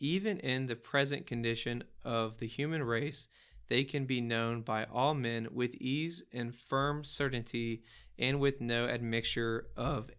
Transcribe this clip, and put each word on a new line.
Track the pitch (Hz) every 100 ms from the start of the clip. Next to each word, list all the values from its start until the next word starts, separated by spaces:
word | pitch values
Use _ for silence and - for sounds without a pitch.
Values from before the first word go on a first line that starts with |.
even | 143 185 214 190
in | 131 131 131
the | 117
present | - 139 143 143 -
condition | 117 117 113 120 120 - -
of | 123 117 110 110
the | 113
human | - 151 160
race, | 120 113 143 - - - - - -
they | 120
can | 139 143 131
be | 127
known | 117 117 117 117
by | 110 110
all | - 120 143
men | 147 117 117 113
with | 123 123
ease | - 127 147 165 170 -
and | 123 120
firm | 120 - 135 143 147
certainty | 143 - 139 123 - 120 117 110 - - - -
and | 127 143
with | 139 135
no | 120 120 120
admixture | 117 117 113 - 117 117 113 - -
of | 120 131 113